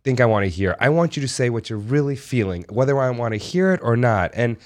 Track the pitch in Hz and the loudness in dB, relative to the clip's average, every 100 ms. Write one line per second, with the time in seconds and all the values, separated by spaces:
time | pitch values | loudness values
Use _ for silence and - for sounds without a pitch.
0 | 139 127 120 104 98 85 98 - 131 165 | -4 2 4 2 0 0 -2 0 2 2
1 | 165 147 135 - 123 117 110 110 107 143 | 0 -2 -6 -2 -2 -2 -6 -8 -2 0
2 | 143 135 - 123 98 87 - 110 135 139 | 0 -4 -2 0 0 -2 -4 0 2 2
3 | 131 120 117 107 - 180 190 180 117 117 | 0 -2 -4 -4 -4 0 2 2 2 2
4 | 120 104 87 - 120 113 | 4 2 0 0 -2 -2